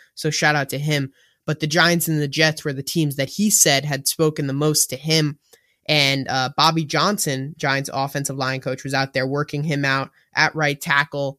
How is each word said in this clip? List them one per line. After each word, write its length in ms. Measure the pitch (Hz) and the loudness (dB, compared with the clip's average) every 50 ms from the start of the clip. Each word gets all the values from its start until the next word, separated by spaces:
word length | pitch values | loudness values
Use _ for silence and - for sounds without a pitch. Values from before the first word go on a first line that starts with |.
| _ _ _ | _ _ _
so 160 | - - 156 | -6 -4 -4
shout 260 | 147 - 165 151 151 | 0 2 2 4 4
out 140 | 147 139 - | 2 0 -2
to 80 | - 135 | -4 -4
him. 340 | 147 156 151 143 139 131 - _ _ _ _ _ _ | -2 0 0 0 -2 -4 -8 _ _ _ _ _ _
But 160 | - 156 - | -6 -4 -2
the 60 | 165 | -2
Giants 420 | 156 143 175 165 170 175 175 160 - | 0 2 4 4 4 4 2 2 0
and 120 | 160 151 | 0 0
the 60 | 147 143 | 0 0
Jets 360 | 135 151 156 156 147 - - | 0 2 2 2 2 0 -4
were 80 | 151 | -6
the 100 | 139 131 | -6 -6
teams 340 | 135 - - 170 156 147 135 | -6 -4 0 0 0 0 0
that 120 | 139 135 135 | -2 -4 -4
he 220 | - - 208 214 | -2 -2 0 2
said 340 | - - - 165 139 139 139 | 4 4 4 4 4 4 2
had 240 | 147 143 135 135 - | 0 -4 -2 -2 -4
spoken 380 | - - 160 156 151 160 147 | 0 2 0 0 0 0 -4
the 60 | 139 135 | -2 -2
most 320 | 139 147 156 151 151 - - | 0 0 2 2 0 0 -2
to 60 | 127 | -4
him. 420 | 127 143 156 160 160 151 147 147 - _ _ - _ _ _ _ _ _ | -6 -2 0 2 2 2 0 -4 -8 _ _ -20 _ _ _ _ _ _
And, 420 | - 151 151 139 135 139 139 131 - | 0 2 4 4 2 2 0 -2 -2
uh, 220 | 123 131 131 127 139 | -2 -2 -2 -2 2
Bobby 280 | - 147 156 160 165 160 | 2 4 4 4 2 0
Johnson, 720 | 139 - 151 151 190 208 196 - 156 135 131 135 143 165 | 0 0 0 2 0 0 -2 -2 -4 -4 -4 -6 -8 -8
Giants 340 | - - 139 135 135 139 - | -4 -2 0 0 -2 -2 -4
offensive 440 | - 131 135 139 - 143 135 - 135 | -4 -4 -4 -4 -2 -4 -4 -4 -4
line 240 | 139 131 131 131 131 | -4 -4 -4 -4 -4
coach, 240 | 131 135 131 131 - | -4 -6 -6 -6 -6
was 100 | 135 139 | -2 -2
out 180 | 135 139 135 - | -2 -2 -2 -2
there 120 | 135 131 | -2 -2
working 380 | 131 135 143 147 - - 143 147 | -2 -2 -4 -4 -4 -4 -4 -2
him 200 | 165 143 143 143 | -2 -2 0 0
out 260 | 139 135 135 131 - _ _ _ _ - | 0 0 0 -2 -6 _ _ _ _ 0
at 180 | 139 151 151 - | 0 0 2 2
right 260 | 156 151 143 143 - | 0 -2 -2 -2 -2
tackle 580 | - 170 143 143 147 - - 143 143 135 131 | -2 0 0 0 0 0 -4 -4 -4 -6 -6